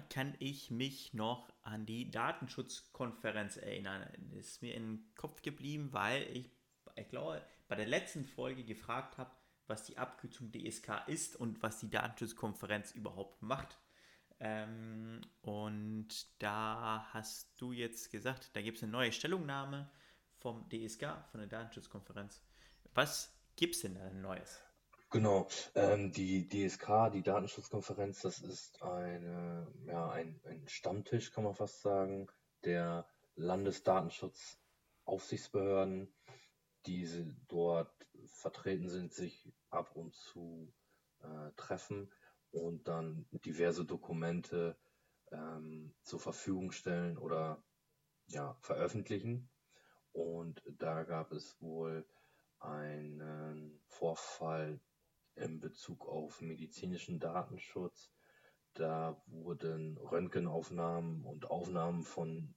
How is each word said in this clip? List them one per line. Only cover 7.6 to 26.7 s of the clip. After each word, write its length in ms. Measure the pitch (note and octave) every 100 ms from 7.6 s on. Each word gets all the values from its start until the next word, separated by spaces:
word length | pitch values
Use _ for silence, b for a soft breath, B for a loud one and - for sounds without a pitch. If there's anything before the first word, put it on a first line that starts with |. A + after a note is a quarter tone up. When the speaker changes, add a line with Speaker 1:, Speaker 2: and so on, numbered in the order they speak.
| _
Speaker 1:
bei 80 | A#2+
der 120 | G#2+
letzten 380 | D#3+ - D#3+ C3
Folge 380 | - B2+ C3 A2
gefragt 520 | G#2+ - B2 C3+ -
hab, 240 | B2+ b b b -
was 160 | G#2+
die 140 | - -
Abkürzung 540 | B2+ - A#2 - A2+
D 140 | A2+ A2+
S 160 | A2
K 160 | - G#2
ist 360 | - D#3 - -
und 260 | A#2+ G#2+
was 160 | A2 -
die 100 | G#2+
Datenschutzkonferenz 1040 | G#2+ - - A2+ - A2 G2+ - G#2 G2+
überhaupt 500 | A#2+ G#2 F#2+ G2+ -
macht. 360 | A2 C#3 - - b b b b b -
Ähm, 840 | A2 G#2+ G#2+ A2+ A2+ A2 A2+ A2+ A2 _
und 1000 | A2 G#2 G#2+ G#2+ G#2+ A2 G#2+ - - _
da 640 | G#2+ G#2+ A2 A2+ A2+ A2 -
hast 480 | A2 A2 - - -
du 100 | B2
jetzt 400 | B2 A#2 A#2 -
gesagt, 440 | G#2+ B2 B2+ - -
da 60 |
gibt's 220 | G#2 A2
eine 80 | A2
neue 200 | A#2 A#2+
Stellungnahme 800 | - D#3 F#3 D3+ C#3 C#3 C#3 C#3 b b b b -
vom 300 | B2 A2+ -
D 160 | A2+ A2
S 140 | -
K, 240 | D3 D#3 -
von 80 | A2
der 100 | G2+
Datenschutzkonferenz. 920 | A2+ A2+ - - G2+ - F#2+ G2+ - b b b b -
Was 400 | A#2+ D3 - - - _ -
gibt's 260 | E3 -
denn 140 | G2 F#2
da 160 | F#2+
Neues? 500 | F#2+ F#2+ F#2 - - - _ _ - -
Speaker 2:
Genau, 380 | A2 G#2+ G2 F#2 B B
ähm, 380 | G2 G2 G2+ G2
die 360 | G2 F#2+ F#2+ F2
D 180 | G2+
S 120 | F#2+